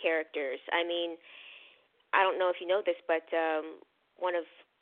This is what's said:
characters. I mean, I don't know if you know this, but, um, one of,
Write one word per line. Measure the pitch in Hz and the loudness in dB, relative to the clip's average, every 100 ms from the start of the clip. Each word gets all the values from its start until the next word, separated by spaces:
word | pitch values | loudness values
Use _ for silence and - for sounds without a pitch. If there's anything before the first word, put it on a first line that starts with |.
characters. | 165 160 160 151 139 135 - | 0 0 0 -4 -4 -6 -2
I | 170 170 | -2 0
mean, | 170 170 165 - - - - - - _ _ _ | -2 -4 -6 -16 -20 -20 -20 -20 -20 _ _ _
I | - | 4
don't | 190 175 | 4 4
know | 180 | 2
if | 175 | 0
you | 175 | 0
know | 196 185 | 0 0
this, | 175 - | -2 0
but, | 160 - | -2 0
um, | 165 160 156 156 - - _ _ - | -2 0 -2 -4 -12 -20 _ _ -6
one | 180 175 | -2 -2
of, | 156 - - _ | -4 -12 -20 _